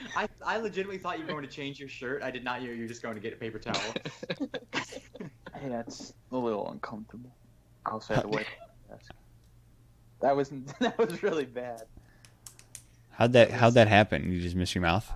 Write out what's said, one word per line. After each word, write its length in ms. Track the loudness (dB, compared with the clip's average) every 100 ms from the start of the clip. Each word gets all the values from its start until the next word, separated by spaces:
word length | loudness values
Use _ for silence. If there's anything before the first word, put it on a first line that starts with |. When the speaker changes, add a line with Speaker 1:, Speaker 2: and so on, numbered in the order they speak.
| -6 -4
Speaker 1:
I, 100 | -4 -6
I 140 | -4 -4
legitimately 400 | -4 -4 -6 -6
thought 220 | -6 -6
you 60 | -6
were 60 |
going 120 | -8 -8
to 40 |
change 300 | -10 -10 -10
your 80 | -14
shirt. 340 | -10 -6 -4
I 80 | -4
did 120 | -6
not 160 | -6 -6
hear 140 | -6
you 80 | -8
were 60 | -8
just 160 | -8
going 100 | -8
to 80 | -6
get 120 | -8
a 20 | -8
paper 240 | -8 -8
towel. 200 | -4 -4 -4 -6 -10 -12 -10 -8
Speaker 2:
<laughs> 100 | -6 -8 -8 -8 -8 -14 -16 -16 -16 -16 -18
Speaker 3:
Hey, 140 | -12 -8
that's 440 | -6 -8 -12 -16 -18 -8
a 60 | -4
little 340 | -2 -2 -4
uncomfortable. 580 | -8 -10 -12 -14 -16 -18 _ -20 -20 _ _ -8
I 60 |
also 220 | -6 -2 -2
had 60 |
to 60 | 0
wait 160 | -4 -4
for 60 | -12 -20 -20 -20
the 80 | -20
desk. 140 | -20 -20 -20 -20 -20 -20 -20 -20 -20 -20 -18 0
That 140 | 2 2
was, 140 | 0
<laughs> 300 | -6 -10 -2
that 180 | 0 2
was 240 | 0 2
really 240 | 0 0 -4
bad. 380 | -6 -8 -10 -14 -20 -20 -20 -20 -20 -20 -20 -20 -20 -20 -20 -12
Speaker 4:
How'd 220 | 2 6
that, 160 | 10 8
Speaker 1:
That 60 | 8
Speaker 4:
how'd 100 | 8
Speaker 1:
was 60 | 10
Speaker 4:
that 120 | 10
happen? 420 | 8 6 2 0
You 80 | -2
just 140 | 0 0
miss 180 | 0
your 80 | 2
mouth? 280 | 4 2 0